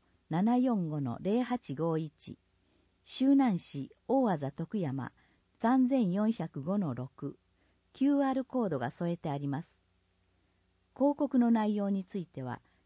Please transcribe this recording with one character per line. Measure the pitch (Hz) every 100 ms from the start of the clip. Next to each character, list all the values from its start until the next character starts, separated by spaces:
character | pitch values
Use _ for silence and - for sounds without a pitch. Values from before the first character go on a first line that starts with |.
| _ _ -
七 | 156 208 247
四 | 254 220 165
五 | 151
の | 131 113
零 | 185 226
八 | 240 247 - 135
五 | 165 160
一、 | 156 - - - _ _ _ _ _ _
周 | - - 262
南 | 277 262 175
市 | - 143 131 - -
大 | 269 247 165
字 | 135
徳 | - 165 220
山 | 156 135 120 - _ _ _ _
三 | 233 262 254
千 | 269 202
四 | 185 214
百 | 226 165 147
五 | 139 202
の | 175
六、 | 120 127 - 139 - _ _ _ _ _
キ | - 269
ュ | 285
ー | 277
ア |
ー |
ル | 262 254
コ | 254 214
ー |
ド | 143
が | 180
添 | - 170
え | 170
て | 165
あ | 143
り | 143
ま | 139
す。 | - _ _ _ _ _ _ _ _ _ _ _ _ -
広 | 277 285
告 | 285 254
の | 240
内 | 226 214 208
容 | 202
に | 196 185
つ | 202
い | 165
て | -
は、 | 127 117 _ _